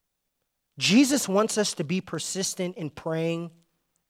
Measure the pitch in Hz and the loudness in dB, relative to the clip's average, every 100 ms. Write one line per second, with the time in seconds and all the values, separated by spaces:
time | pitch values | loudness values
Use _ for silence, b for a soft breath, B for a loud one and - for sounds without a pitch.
0 | _ _ _ _ _ _ _ - 131 220 | _ _ _ _ _ _ _ -4 4 6
1 | 262 277 - 196 214 220 208 - 147 185 | 6 2 2 2 2 0 0 -2 -2 -4
2 | - 160 - 185 190 - 180 185 151 - | -4 -8 -6 -4 -4 -4 -6 -6 -8 -8
3 | 170 160 165 165 170 - _ _ _ _ | -4 -2 -2 -2 -6 -14 _ _ _ _